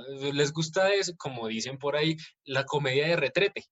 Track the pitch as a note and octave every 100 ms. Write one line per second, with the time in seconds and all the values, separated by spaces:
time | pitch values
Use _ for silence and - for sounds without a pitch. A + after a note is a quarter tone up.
0 | B2+ C3+ C#3 C#3+ D3 D#3 D#3+ F#3+ F#3+ G3+
1 | F3+ E3+ C#3+ B2+ A2+ A2+ B2+ C3+ C#3+ D3
2 | D#3+ D#3+ - _ - C3+ C3+ D3 C#3 C3+
3 | D#3 E3+ C3 E3+ G3+ - -